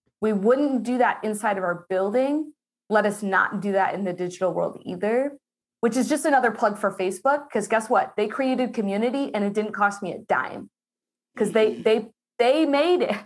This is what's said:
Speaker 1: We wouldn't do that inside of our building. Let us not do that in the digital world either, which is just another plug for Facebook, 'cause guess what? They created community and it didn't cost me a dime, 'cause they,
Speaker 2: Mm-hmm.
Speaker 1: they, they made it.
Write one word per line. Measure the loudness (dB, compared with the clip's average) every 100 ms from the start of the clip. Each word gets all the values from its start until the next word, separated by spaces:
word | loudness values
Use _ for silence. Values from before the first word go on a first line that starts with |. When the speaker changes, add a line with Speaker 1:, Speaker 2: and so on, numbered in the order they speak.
| _ -6
Speaker 1:
We | -2
wouldn't | 0 2 4 2 0
do | -2 2
that | 2 0
inside | -4 -4 -2 -2
of |
our | -2 -4 -4
building. | -2 0 0 0 -2 -4 -12 _ _ 0
Let | 2 2
us | -2
not | -2 0 0 -2
do | -2
that | 0 0 -2
in |
the | -4
digital | -4 -6 -2 -2
world | 0 -4 -6
either, | -10 -4 -2 0 -2 -6 _ _ _ -4
which | -2 0
is | 0
just | 0 4
another | 4 2
plug | 2 -2 0
for | -4
Facebook, | -2 -4 -2 0 0 0
'cause | -4 0
guess | 0 2
what? | 0 0 -2
They | -4
created | 0 0 0 -2
community | -2 -2 0 -2 -2 -4
and | -2
it | -2
didn't | -2 -4
cost | 0 0 0
me | -8
a | -8
dime, | -2 -2 -2 -8 -16 _ _ _ _ _ _ -4
'cause | 0
they, | 2 2
Speaker 2:
Mm-hmm. | 2
Speaker 1:
they, | 2 2 0 _ _ 0
they | 2 4 4
made | 4 4 2
it. | 2 -2